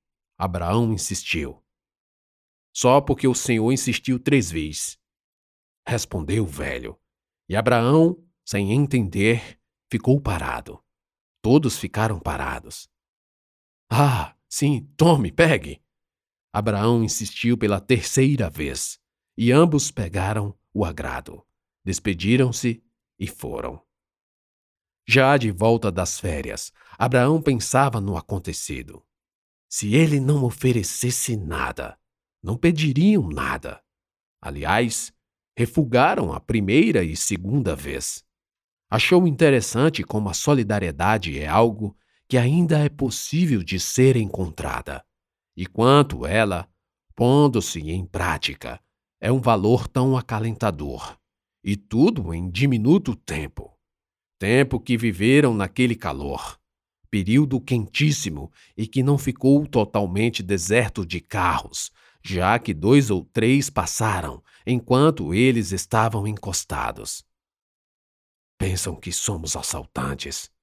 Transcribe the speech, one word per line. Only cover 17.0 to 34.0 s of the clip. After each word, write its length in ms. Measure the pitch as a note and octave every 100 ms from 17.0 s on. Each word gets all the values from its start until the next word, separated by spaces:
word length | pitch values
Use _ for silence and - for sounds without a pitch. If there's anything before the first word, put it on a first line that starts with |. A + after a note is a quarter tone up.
insistiu 520 | A2 - G#2 - A#2 A#2+
pela 240 | G#2+ G2
terceira 680 | - B2 - C#3 C3+ C3+ F2+
vez, 480 | D2+ C#2+ C2 - - _ _ _ -
e 160 | A#2
ambos 400 | C3+ E3+ D3+ C#3+
pegaram 600 | - F2+ F#2 F#2+ G#2+ G2+ - _
o 100 | G#2
agrado. 640 | F2+ D#2+ - - - - _ _ _ _
Despediram-se 1000 | F#2 F2 G#2+ F2 F#2 B2 B2+ A#2+ B2 A2+ _ _ _ -
e 120 | -
foram. 520 | - - A1+ B1 - _ _ _ _ _ _ _ _ _ _ _ _ -
Já 300 | C3+ C3 C#3+
de 160 | A2+
volta 400 | F2+ A2 A#2 A2
das 260 | F2 F2+ -
férias, 540 | F2 D2 C2 G#1 - _ _ -
Abraão 420 | A#2+ B2+ B2+ D#3+
pensava 600 | D3+ B2 - C3 C#3 A2+
no 160 | G2+ E2
acontecido. 880 | - G2 - D#2+ - C2 B1+ - _ _ _ _ _ _ -
Se 260 | - G#2
ele 240 | B2+ D#3+ C#3+
não 260 | C3+ D3
oferecesse 920 | B2 - C3 A#2 F#2+ - B2 B2 - A2
nada, 600 | D#2+ D#2 B1+ - B1 - _ _ _ _
não 140 | F2+ A#2
pediriam 720 | E3+ D#3 D#3 C3 F#3+ G#3+ F2+
nada. 520 | D2+ - - C#2 - _ _